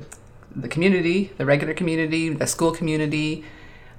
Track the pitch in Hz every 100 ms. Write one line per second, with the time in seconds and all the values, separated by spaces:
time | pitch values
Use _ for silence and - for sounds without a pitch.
0 | - - - - - - 120 151 185 185
1 | 165 185 196 - 135 147 156 156 175 160
2 | 160 160 160 151 160 - 165 160 160 156
3 | 151 151 156 156 - - - - -